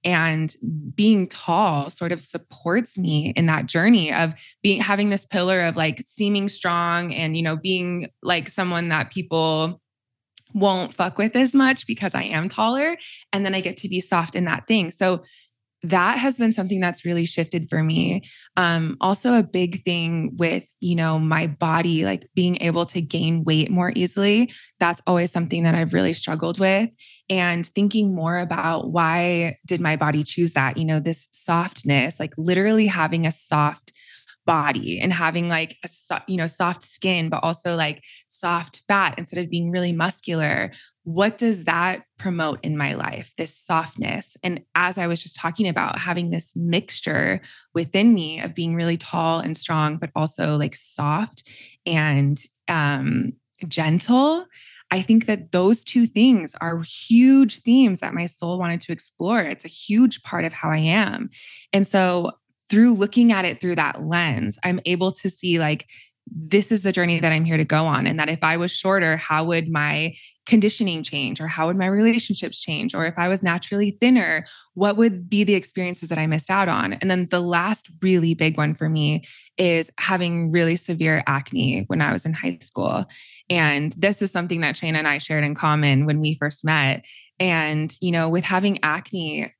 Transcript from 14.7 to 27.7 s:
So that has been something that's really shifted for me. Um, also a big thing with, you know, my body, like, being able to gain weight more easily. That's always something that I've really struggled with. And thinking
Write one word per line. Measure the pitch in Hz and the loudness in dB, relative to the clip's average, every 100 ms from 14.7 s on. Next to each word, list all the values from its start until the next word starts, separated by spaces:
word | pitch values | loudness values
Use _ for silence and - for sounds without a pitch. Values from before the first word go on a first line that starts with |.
| 220 170 | 0 0
So | - 185 175 - - _ _ _ _ | 0 0 0 -6 -20 _ _ _ _
that | 170 180 185 240 | 0 2 2 2
has | 262 247 | -2 2
been | 226 | 0
something | 220 185 190 | 0 -2 0
that's | 180 175 | -2 -2
really | 175 170 | -4 -2
shifted | 170 - 165 175 156 | -2 -2 -4 -4 -2
for | 165 | 0
me. | 160 160 175 180 - - - | 0 0 0 -2 -6 -20 -6
Um, | - 170 165 160 - | 0 2 2 -2 -2
also | 185 202 247 240 | -2 0 2 2
a | |
big | 180 185 180 175 | 2 0 -2 -2
thing | 180 170 165 165 160 | -4 -2 -2 -2 -4
with, | 175 165 175 - _ | -2 -2 -2 -8 _
you | 175 | -2
know, | 170 160 160 | 0 0 0
my | 156 156 | 0 0
body, | 165 147 165 160 170 160 | -2 -2 0 0 2 0
like, | 190 190 - | 0 -2 -4
being | 185 180 180 | 0 0 0
able | 170 165 170 | 0 0 -2
to | 180 | -4
gain | 151 165 165 165 | -4 -2 0 0
weight | 160 156 151 | 2 2 2
more | 180 180 | 0 0
easily. | - 180 - 202 214 247 - - _ | 0 -2 0 2 4 2 -4 -20 _
That's | 170 170 | 0 0
always | - 180 175 | 0 0 0
something | 170 165 170 | -2 -2 0
that | 165 | 2
I've | 165 165 | 2 2
really | 170 - | 2 0
struggled | 165 - 160 165 180 | -2 -6 -4 -4 0
with. | 190 196 226 _ - - - | 2 2 0 _ -20 -20 -4
And | 190 175 170 | 0 0 -2
thinking | 165 | -2